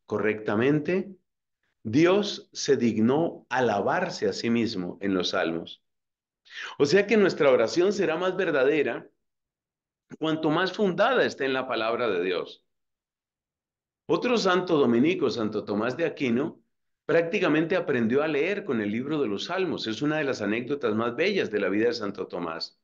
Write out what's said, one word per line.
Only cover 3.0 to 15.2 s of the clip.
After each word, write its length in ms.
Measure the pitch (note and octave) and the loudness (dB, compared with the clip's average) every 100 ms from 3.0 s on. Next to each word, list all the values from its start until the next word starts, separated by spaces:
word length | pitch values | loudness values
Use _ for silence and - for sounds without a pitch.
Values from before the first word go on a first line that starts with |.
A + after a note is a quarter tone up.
| A2+ C#3+ E3 - - | 4 4 0 -4 -4
alabarse 800 | B2+ A#2+ G2+ A2 E3+ - - G2+ | 0 2 2 0 0 -2 -2 -2
a 40 | |
sí 180 | F#2 A#2 | -2 0
mismo 480 | A#2 G#2+ F#2+ F2 - | 0 0 -2 -6 -4
en 140 | G2 | -2
los 160 | F#2 F2 | 0 0
salmos". 520 | F#2+ E2 E2 F2 - _ _ _ _ _ _ _ - - - | 0 0 -2 -8 -16 _ _ _ _ _ _ _ -14 -8 0
O 80 | C#3+ | 4
sea 220 | F#3+ G3+ | 4 4
que 80 | A3 | 4
nuestra 340 | F#3 - D3 | 4 4 4
oración 420 | B2+ A2 E3 F#3 | 6 4 2 2
será 240 | G3+ D#3+ E3 | 2 0 0
más 200 | F#3 F3+ | -2 -2
verdadera 760 | F3 D3 C3 D#3 A#2+ D3 - _ _ _ _ _ _ _ _ _ - - | 0 2 2 2 0 -4 -10 _ _ _ _ _ _ _ _ _ -20 -6
cuanto 320 | D#3 D#3+ D#3 | -4 -2 0
más 220 | D#3+ F#3 | 0 -2
fundada 520 | G3+ G3+ E3 A3+ B3 | -2 0 2 2 2
esté 200 | C#3+ - | 0 -2
en 80 | C3+ | -2
la 160 | C3 B2+ | -2 -2
palabra 400 | A2+ A2 A#2+ A#2+ | -2 -2 -2 0
de 140 | F2+ | 0
Dios. 420 | F#2 E2+ D2 - _ _ _ _ _ _ _ _ _ _ _ _ _ _ - | 0 -2 -6 -12 _ _ _ _ _ _ _ _ _ _ _ _ _ _ -2
Otro 320 | D#3+ B3 A#3 | 0 0 0
santo 400 | F#3 F3+ F3+ D#3 | 2 0 2 2
dominico, 500 | B2+ A#2 D3+ F3+ | 4 4 2 2